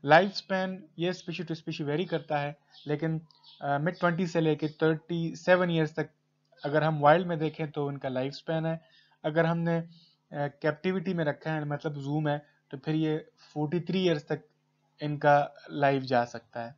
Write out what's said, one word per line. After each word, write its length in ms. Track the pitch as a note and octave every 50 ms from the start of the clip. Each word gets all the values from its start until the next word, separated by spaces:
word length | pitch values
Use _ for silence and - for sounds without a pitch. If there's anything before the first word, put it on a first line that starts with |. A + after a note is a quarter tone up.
| -
लाइफ 260 | C#3 D3 E3 F#3 G#3
स्पैन 540 | G3 - - _ G3 F#3+ F#3 F#3+ F#3 F#3 - - _ -
ये 140 | E3 F3+ F3+
species 320 | F3 - - E3 E3 F3+
to 60 | D#3+
species 300 | E3 D#3+ - - D#3+ -
वेरी 240 | D#3+ C#3+ C#3+ D3+ C#3+
करता 320 | D#3+ E3+ D#3+ C#3 - D3+ D3
है, 200 | C#3+ C#3+ D3 _ _ _ _ - - C#3+
लेकिन, 340 | D3 D3 E3 D#3+ D#3+ D#3+ D#3+ - _ _ _ - - -
अ, 160 | - C#3+ C#3+ D3
मिड 220 | D3 F3 F3+ -
ट्वेंटी 280 | - F3 E3+ E3 F#3+ E3+
से 140 | E3 E3+
लेके 260 | D#3+ D#3+ D3+ D3+ - D3+
थर्टी 680 | D3+ _ D#3+ D#3 D#3+ D#3 - _ F3 E3+ E3 D#3+ E3+
सेवन 360 | E3 - - F3+ F3+ F#3 F3
ईयर्स 240 | E3+ E3 D#3 D3+ D#3
तक 140 | - D3+ - _ _ _ _ _ _ _ _ _ _ -
अगर 180 | D3 C#3+ D#3 D3+
हम 160 | D#3 D#3 D3+
वाइल्ड 280 | C#3+ D3 D3+ F3 F#3+ F3
में 120 | F3 D#3
देखें 320 | D#3 D#3 D#3 - D#3+ D3
तो 160 | D3 D3+ C#3+ C#3+
उनका 220 | C#3+ C#3 - C#3
लाइफ 240 | B2+ B2+ C3 C#3 C#3+
स्पैन 320 | - - - E3 D#3+ D#3+
है। 160 | D#3+ D#3+ E3 _ _ _ _ _ _ _ _ _
अगर 200 | D#3+ D3+ D#3+ E3
हमने, 320 | D#3+ E3+ E3+ E3+ E3+ E3+ E3
अ, 100 | E3 E3 - - - _ _ _ _ _ D#3+
कैप्टिविटी 800 | D3 C#3+ C#3+ C#3 _ - D#3 D3+ D3+ - F#3 F#3 F#3+ E3 F#3+ F#3
में 120 | E3+ D#3+
रखा 280 | D3 C#3 - - D#3+ D#3+
है, 120 | D#3 D3+
मतलब 280 | D3 D3 C#3+ - D#3+ D3
जू 260 | C#3+ C3+ C#3 D3 D#3
में, 220 | D#3 D3 D3 D3 D3 _ _ _ _ _
तो 60 | - C#3
फिर 180 | - D#3 D#3
ये 360 | D#3 D#3+ D#3 D#3 D#3 - - _ _ - - -
फ़ोर्टी 260 | D3+ D3+ D3 D#3+ F3
थ्री 200 | E3 E3+ F3 F#3+
ईयर्स 280 | F#3 F3 E3 D3+ D3 -
तक 160 | D#3 C#3+ - _ _ _ _ _ _ _ _ _ _ _
इनका 640 | D3+ D3 D3 C#3+ D3 D3 C#3+ C#3+ D3 - - - - -
लाइफ 340 | E3 D3+ C#3+ C#3 C#3 C#3 C3
जा 220 | B2+ B2+ A#2+ A#2+
सकता 360 | A#2 - A#2 - _ _ A#2+
है। 140 | A#2 A#2 D3